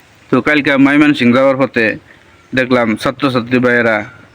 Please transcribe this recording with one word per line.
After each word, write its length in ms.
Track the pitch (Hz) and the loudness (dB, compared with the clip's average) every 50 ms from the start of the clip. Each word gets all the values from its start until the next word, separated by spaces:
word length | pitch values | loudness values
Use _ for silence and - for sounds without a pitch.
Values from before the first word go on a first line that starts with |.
| _ _ _ _ _ _ | _ _ _ _ _ _
তো 120 | 139 127 | -2 -2
কালকে 360 | - 151 151 147 135 151 139 135 | 0 0 0 0 0 0 2 2
ময়মনসিংহ 580 | 139 139 143 147 151 147 143 - 123 120 120 | 2 2 4 2 2 2 2 0 0 2 2
যাওয়ার 220 | 131 135 139 135 131 | 2 2 2 2 0
পথে 380 | 139 113 - 123 113 104 - - - - - - _ _ - _ _ _ - | -2 -2 0 -2 -2 -2 -2 -4 -12 -20 -20 -20 _ _ -20 _ _ _ -4
দেখলাম 400 | 131 127 123 127 123 117 110 107 | -4 -2 0 0 0 0 0 -2
ছাত্রছাত্রী 640 | 107 - 143 123 - 143 139 123 123 113 120 127 127 | -4 -4 -6 -6 -4 -4 -4 -2 -4 -4 -2 -2 0
ভাইয়েরা, 460 | 127 123 120 120 117 117 110 104 107 - - - - - _ | 0 2 0 2 0 0 0 -2 -4 -8 -14 -20 -20 -20 _